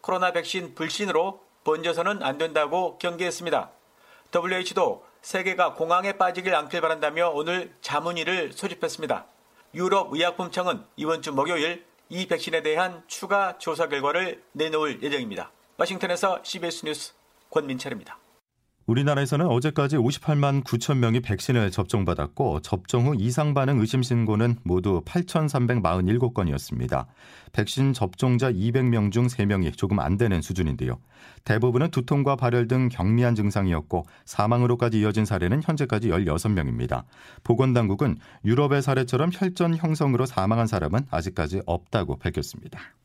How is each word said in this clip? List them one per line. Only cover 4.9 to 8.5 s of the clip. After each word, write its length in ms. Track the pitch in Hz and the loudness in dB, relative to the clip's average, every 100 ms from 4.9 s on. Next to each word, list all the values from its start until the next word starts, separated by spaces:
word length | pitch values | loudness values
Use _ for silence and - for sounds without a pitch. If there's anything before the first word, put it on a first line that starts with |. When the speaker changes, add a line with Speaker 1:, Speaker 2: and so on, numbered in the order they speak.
| 95 - _ | -2 -12 _
Speaker 1:
세계가 520 | - 190 185 180 170 | -6 -4 -2 0 0
공황에 400 | - 160 175 196 | 0 0 0 0
빠지길 420 | 196 185 175 185 165 | 0 0 0 0 0
않길 260 | 147 175 | 0 -2
바란다며 480 | 160 160 151 156 175 | 0 0 -2 0 0
오늘 460 | 147 156 180 175 - | 0 -2 -4 -6 -14
자문위를 720 | - 147 165 170 160 185 147 | -6 -4 -2 -4 -2 -2 -4